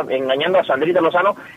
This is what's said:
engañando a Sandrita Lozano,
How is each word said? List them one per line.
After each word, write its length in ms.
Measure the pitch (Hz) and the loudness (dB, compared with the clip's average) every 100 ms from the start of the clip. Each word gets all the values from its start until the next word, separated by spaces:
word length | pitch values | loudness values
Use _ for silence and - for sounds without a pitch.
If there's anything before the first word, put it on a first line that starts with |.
| 147 | 0
engañando 500 | 131 131 135 165 185 | -2 0 -2 2 0
a 40 | |
Sandrita 360 | - 131 160 175 | 2 0 0 2
Lozano, 340 | 165 175 196 208 - | 2 2 0 -2 -8